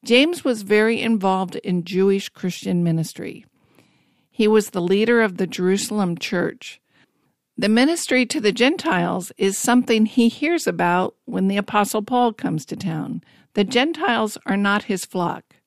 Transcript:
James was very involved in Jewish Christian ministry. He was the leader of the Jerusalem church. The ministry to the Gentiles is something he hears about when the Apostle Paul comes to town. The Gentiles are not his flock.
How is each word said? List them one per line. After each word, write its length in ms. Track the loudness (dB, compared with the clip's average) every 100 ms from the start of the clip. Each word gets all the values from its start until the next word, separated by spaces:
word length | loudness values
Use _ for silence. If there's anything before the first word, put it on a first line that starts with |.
James 400 | 4 4 4 0
was 180 | -2 -2
very 380 | 2 2 4 2
involved 560 | 0 0 2 0 -2 -6
in 280 | -4 -4
Jewish 440 | -2 0 2 2 -2
Christian 560 | -8 -8 -6 -4 0
ministry. 600 | 0 0 -4 -8 -12 -14 -20 _ _ _ _ _ _ _ _
He 160 | _ 4
was 220 | 4 2
the 100 | -4
leader 400 | 0 2 4 2
of 160 | 2 0
the 100 | -6
Jerusalem 680 | -2 0 0 -2 -2 -2 -4
church. 640 | -4 -2 -4 -6 -18 -20 _ _ _ _ _ _ _ -4
The 100 | 2
ministry 560 | 4 4 0 0 0 0
to 140 | 0
the 120 | -2
Gentiles 800 | 2 2 2 0 0 0 -4 -8 -2
is 220 | -2 -2
something 480 | 2 2 4 2 2
he 220 | 4 2
hears 400 | 2 -2 -2 -2
about 480 | 0 0 2 0 -6
when 240 | -10 -2 0
the 80 | -2
Apostle 460 | -2 0 0 -2
Paul 300 | -2 0 0
comes 320 | 0 -6 -6 -8
to 100 | -8
town. 460 | -6 -6 -6 -10 -12 _ _
The 100 | -2
Gentiles 760 | 0 2 0 -2 -2 0 -2 -4 -4
are 100 | 0
not 280 | 2 0
his 200 | 0 -6
flock. 520 | -4 -4 -4 -4 -12 _